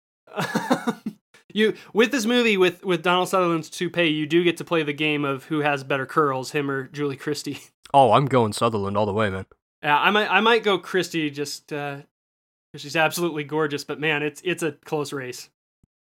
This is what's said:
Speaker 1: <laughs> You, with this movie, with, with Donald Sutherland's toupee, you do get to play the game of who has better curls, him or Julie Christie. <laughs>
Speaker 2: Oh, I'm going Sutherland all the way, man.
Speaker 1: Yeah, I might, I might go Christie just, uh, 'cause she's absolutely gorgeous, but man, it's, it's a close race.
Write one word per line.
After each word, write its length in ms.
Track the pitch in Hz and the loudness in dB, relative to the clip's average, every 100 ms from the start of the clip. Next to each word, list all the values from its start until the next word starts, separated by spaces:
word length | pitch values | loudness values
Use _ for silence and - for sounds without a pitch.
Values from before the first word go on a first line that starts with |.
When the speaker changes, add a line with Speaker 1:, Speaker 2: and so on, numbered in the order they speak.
| _ _ _ | _ _ _
Speaker 1:
<laughs> 20 | - 170 - 906 - - 220 214 - _ - - 202 | -8 -4 -4 -2 -2 -2 -8 -10 -14 _ -20 -8 0
You, 180 | 214 - - | 0 -2 -2
with 180 | 202 247 | 2 2
this 160 | 277 214 | 2 0
movie, 300 | 247 233 196 | 2 2 4
with, 280 | 185 180 | 2 0
with 200 | 190 170 | -2 0
Donald 240 | 180 180 180 | 2 0 2
Sutherland's 420 | 190 175 165 156 | 0 2 0 -4
toupee, 380 | - 175 175 170 | -6 -4 0 0
you 180 | 156 147 | 0 0
do 160 | 170 | 2
get 140 | 170 165 | 2 0
to 80 | |
play 180 | 139 170 | -2 -2
the 100 | 147 | -2
game 320 | 143 156 147 | -2 -2 0
of 200 | 143 135 | -2 -4
who 160 | - 156 | -4 0
has 240 | 147 143 | 0 0
better 200 | 135 139 | -2 -4
curls, 460 | 131 160 147 131 127 | -2 0 0 0 -4
him 180 | 151 139 | -4 -2
or 200 | 135 131 | -4 -6
Julie 280 | 143 147 131 | -6 -6 -4
Christie. 440 | - 147 143 135 | -6 -6 -6 -10
<laughs> 60 | - _ - 139 | -14 _ 2 6
Speaker 2:
Oh, 140 | 123 | 8
I'm 160 | 117 139 | 6 6
going 260 | 127 110 | 4 4
Sutherland 440 | - 120 110 98 101 | 2 0 0 -2 0
all 100 | 107 | 0
the 60 | |
way, 180 | 101 107 | 2 0
man. 160 | 95 - _ _ _ | -2 -10 _ _ _
Speaker 1:
Yeah, 160 | 151 147 | 0 4
I 140 | 170 | 4
might, 180 | 208 202 | 4 2
I 120 | 185 | 2
might 240 | 226 233 | 4 4
go 140 | 208 180 | 2 -2
Christie 520 | - 185 170 165 151 | -2 -4 -2 -4 -4
just, 420 | 139 139 - - | -4 -8 -10 -10
uh, 260 | 147 143 139 - _ _ _ _ _ _ | -8 -8 -10 -14 _ _ _ _ _ _
'cause 80 | - | -16
she's 160 | 139 165 | -4 2
absolutely 480 | 156 165 175 156 | 2 2 -2 -2
gorgeous, 400 | 143 151 156 143 | -4 -2 -2 -2
but 160 | - 135 | -6 -4
man, 240 | 156 147 | -2 0
it's, 180 | 151 147 | -2 -4
it's 200 | 180 165 | -6 -4
a 80 | 165 | -4
close 400 | 139 - 156 135 | -6 -6 -6 -4
race. 360 | 143 127 123 - _ _ _ _ _ _ | -8 -8 -12 -16 _ _ _ _ _ _